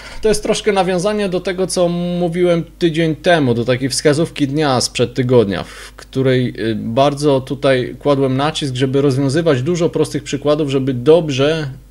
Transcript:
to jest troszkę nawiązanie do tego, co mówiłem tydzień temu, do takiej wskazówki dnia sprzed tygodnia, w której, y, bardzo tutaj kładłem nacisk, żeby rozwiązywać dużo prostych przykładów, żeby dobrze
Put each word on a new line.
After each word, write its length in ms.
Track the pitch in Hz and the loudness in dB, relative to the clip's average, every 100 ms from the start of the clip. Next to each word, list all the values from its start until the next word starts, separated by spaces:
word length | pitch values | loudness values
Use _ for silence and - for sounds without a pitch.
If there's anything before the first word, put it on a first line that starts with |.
| - - | -16 -4
to 80 | 214 | 0
jest 140 | 208 | 0
troszkę 280 | 226 - 214 | 0 -2 0
nawiązanie 580 | 190 180 185 202 214 196 | 0 0 0 0 -2 -2
do 100 | 175 | -2
tego, 280 | 196 185 180 | -4 -4 -2
co 220 | 190 175 175 175 175 | 0 0 0 -2 -2
mówiłem 440 | 175 175 180 170 - - | -2 0 2 2 -2 -2
tydzień 360 | 175 156 165 147 | -2 2 0 0
temu, 380 | 180 170 127 | 2 4 2
do 120 | 117 113 | 0 0
takiej 240 | 120 135 | -2 -2
wskazówki 580 | - 151 147 160 - 135 | 0 2 2 -2 0 0
dnia 340 | 147 147 123 | 2 2 2
sprzed 320 | - - 120 | 0 -2 -2
tygodnia, 500 | - 123 123 98 82 | 0 4 4 4 -2
w 300 | - - - - | -6 -14 -20 -20
której, 580 | - 131 131 127 123 - 110 | -8 -2 2 2 0 -4 -4
y, 40 | 107 | -4
bardzo 680 | 107 117 143 143 147 135 | -2 2 2 2 0 0
tutaj 540 | 131 131 139 131 113 - | -2 -2 0 0 -2 -4
kładłem 380 | 147 139 135 131 | 0 0 0 0
nacisk, 380 | 151 - 143 123 | -2 -2 -6 -2
żeby 260 | 135 139 | 0 2
rozwiązywać 600 | 143 127 139 151 165 131 | 2 2 0 0 2 0
dużo 280 | 139 170 170 | 0 0 0
prostych 340 | 156 151 143 | 0 -2 -4
przykładów, 460 | - 135 147 151 143 | -6 -4 0 0 0
żeby 240 | 135 131 | 0 -2
dobrze 760 | 123 135 170 156 131 143 160 143 - - | 0 4 4 4 0 0 0 -6 -12 -20